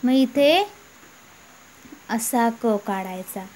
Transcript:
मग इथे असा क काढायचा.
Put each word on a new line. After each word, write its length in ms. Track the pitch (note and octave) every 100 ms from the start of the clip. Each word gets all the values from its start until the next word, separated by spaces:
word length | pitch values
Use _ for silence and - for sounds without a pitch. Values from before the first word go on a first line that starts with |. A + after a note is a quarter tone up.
मग 80 | B3
इथे 560 | C4 C4 C#4 C#4+ E4+ G4+ - - - - - - - - - - - - - -
असा 380 | A3 A3+ B3 A#3 A#3
क 40 | A#3+
काढायचा. 760 | G#3 - G3 F#3 F#3 F#3 - F#3+